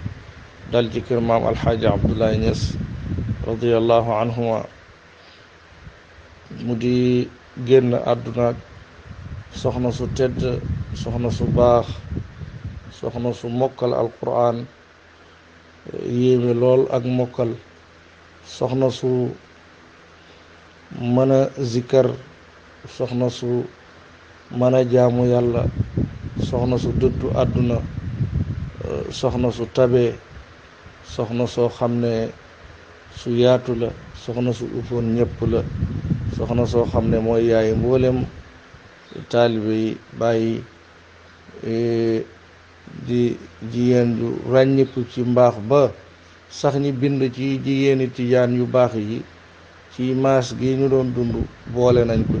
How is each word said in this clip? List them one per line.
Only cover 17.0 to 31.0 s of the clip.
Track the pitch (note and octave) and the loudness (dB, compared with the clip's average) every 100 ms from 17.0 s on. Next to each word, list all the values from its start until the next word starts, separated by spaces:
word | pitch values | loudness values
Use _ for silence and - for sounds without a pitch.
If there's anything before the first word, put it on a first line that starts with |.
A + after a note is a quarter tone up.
mokkal, | B2 B2+ B2 - A2+ A#2 - - - - - - - - - | -2 -2 -2 -2 -4 -4 -12 -20 -20 -20 -20 -20 -20 -20 -16
soxna | - B2+ C3 C3 | -6 -4 0 0
su | A#2+ B2+ B2+ A#2+ - - - - - - - - - - - - - - - - - | 0 -2 -2 -2 -8 -18 -20 -20 -20 -20 -20 -20 -20 -20 -20 -20 -20 -20 -20 -18 -8
mën | A#2+ B2 C3+ | 0 2 4
a | C3+ C3+ C#3 | 4 2 -2
zikkar, | B2+ A#2+ B2 C3+ B2 B2+ - - - - - - - | -4 -2 2 4 4 0 -12 -20 -20 -20 -20 -20 -16
soxna | - B2+ A#2+ B2 | -8 -4 -2 -2
su | - B2 B2 B2 - - - - - - - - | -2 -4 -4 -6 -12 -20 -20 -20 -20 -20 -20 -10
mën | B2 B2+ | 0 4
a | B2+ B2 | 4 4
jaamu | B2+ B2 A#2+ B2 | 4 4 4 2
Yàlla, | A#2+ A#2+ A#2 - - - - - - - - | 2 2 0 0 -2 -4 -2 -4 -6 -10 -6
soxna | - B2 B2 B2 | -2 0 0 0
su | A#2+ | 0
dëddu | A#2 C3 - C3 | 2 0 0 -2
àdduna, | B2+ B2 B2+ A#2+ A#2 - - - - - - - - - - - C#2+ - | 0 0 2 0 0 -4 -8 -8 -4 -2 -2 -4 -6 -8 -10 -8 -6 -6
soxna | - C3 B2 B2 | -4 -2 0 -2
su | A2+ A2+ | -2 -4
tabe, | - B2+ B2 A#2 A2 - - - - - - - - | 2 4 4 2 -2 -14 -20 -20 -20 -20 -20 -20 -20